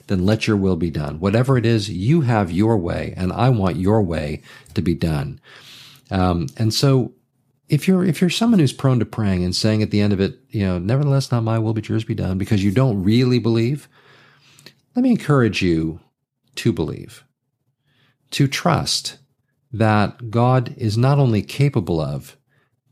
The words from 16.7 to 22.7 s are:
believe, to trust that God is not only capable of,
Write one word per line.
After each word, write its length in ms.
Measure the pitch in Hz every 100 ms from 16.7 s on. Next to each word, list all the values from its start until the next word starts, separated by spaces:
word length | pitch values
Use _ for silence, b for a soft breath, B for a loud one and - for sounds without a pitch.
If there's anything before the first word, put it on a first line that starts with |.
believe, 520 | 87 76 60 - - _ _ _ _ _ _ _ _ _ _ -
to 160 | - 135
trust 720 | - - 87 - - - - _ _ _ _ _
that 580 | 107 110 107 101 - 117
God 460 | 117 123 131 120 -
is 200 | 113 110
not 220 | 131 143
only 240 | 127 107
capable 580 | - - 139 120 85 82
of, 360 | 71 69 - - _ _ _